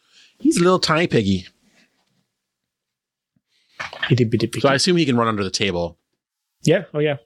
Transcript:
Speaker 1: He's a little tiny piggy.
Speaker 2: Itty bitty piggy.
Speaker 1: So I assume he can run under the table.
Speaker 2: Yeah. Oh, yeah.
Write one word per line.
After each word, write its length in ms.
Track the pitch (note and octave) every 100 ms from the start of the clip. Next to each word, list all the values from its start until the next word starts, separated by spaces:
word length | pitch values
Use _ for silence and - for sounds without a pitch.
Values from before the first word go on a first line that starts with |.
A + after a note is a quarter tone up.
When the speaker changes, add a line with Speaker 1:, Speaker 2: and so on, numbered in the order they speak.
| _ _ - _
Speaker 1:
He's 180 | C#4+ D#4+
a 60 |
little 140 | F3 F#3
tiny 280 | - D#3 F3
piggy. 400 | B2 G2 F#2+ F2+ _ _ _ _ _ _ _ _ _ _ _ _ _ _ _ _ _ _ _ _ _ _ - - - -
Speaker 2:
Itty 140 | B2
bitty 240 | A2+ A2+ A#2
piggy. 140 | -
Speaker 1:
So 80 | C#3+
I 60 | C3+
assume 220 | - F3
he 80 | C#3+
can 120 | A#2+
run 100 | A2+
under 160 | G#2+
the 60 | F#2+
table. 460 | - G2+ F2 E2+ - _ _ _ _ _ _
Speaker 2:
Yeah. 200 | - F3+ E3+
Oh, 60 | D3+
yeah. 180 | D3+ C#3